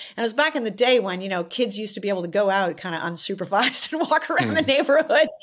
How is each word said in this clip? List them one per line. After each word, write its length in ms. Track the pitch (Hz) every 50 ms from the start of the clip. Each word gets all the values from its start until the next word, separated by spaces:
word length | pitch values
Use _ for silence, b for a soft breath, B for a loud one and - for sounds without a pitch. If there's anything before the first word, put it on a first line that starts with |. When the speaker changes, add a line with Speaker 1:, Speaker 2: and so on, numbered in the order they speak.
| B B B -
Speaker 1:
it 40 |
was 120 | 233 226 226
back 220 | 262 302 311 302
in 80 | 285 233
the 80 | 220
day 280 | - 202 247 254 254 240
when, 200 | 196 190 180 180
you 100 | 190 196
know, 140 | 190 175 175
kids 360 | 175 - - 247 214 196 208
used 160 | 220 208 -
to 40 | 202
be 100 | 180 202
able 120 | 202 185
to 60 | 175 175
go 240 | 165 202 208 196
out 260 | 190 196 190 175 165 -
kinda 220 | - 185 165 160
unsupervised 920 | 160 170 170 165 - - 196 190 180 143 196 202 247 240 - - - -
<laughs> 0 |
and 160 | 320 311 339 -
walk 220 | 311 320 - -
around 240 | - 254 240 220 302
the 80 | 320
Speaker 2:
Hmm. 60 | - 254
Speaker 1:
neighborhood. 600 | 269 285 294 - 277 311 311 - - 294 311 - - -